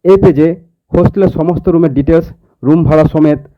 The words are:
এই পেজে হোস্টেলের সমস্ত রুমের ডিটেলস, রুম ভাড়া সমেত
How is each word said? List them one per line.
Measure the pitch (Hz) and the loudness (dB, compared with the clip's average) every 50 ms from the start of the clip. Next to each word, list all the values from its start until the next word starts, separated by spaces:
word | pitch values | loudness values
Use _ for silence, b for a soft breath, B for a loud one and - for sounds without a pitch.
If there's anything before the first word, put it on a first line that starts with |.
| - | 4
এই | 180 196 196 196 | 2 2 4 2
পেজে | 196 151 139 156 165 175 190 - _ _ _ _ _ | 0 2 2 -2 -2 -2 -6 -14 _ _ _ _ _
হোস্টেলের | - 170 180 202 - 196 190 - - | -4 -2 -2 -2 -2 -2 -2 -2 -2
সমস্ত | 160 156 175 175 - - 185 | -2 -4 -2 -4 -2 -4 -2
রুমের | 165 170 175 156 127 | 0 0 0 0 -2
ডিটেলস, | 139 139 156 165 165 165 - - _ _ _ _ _ - | -4 -2 0 0 0 -2 -4 -18 _ _ _ _ _ -2
রুম | 127 156 170 160 | 0 0 0 2
ভাড়া | 127 156 156 151 151 - | 2 2 2 2 0 0
সমেত | 160 156 151 147 143 - - _ | 0 0 0 0 -4 -8 -20 _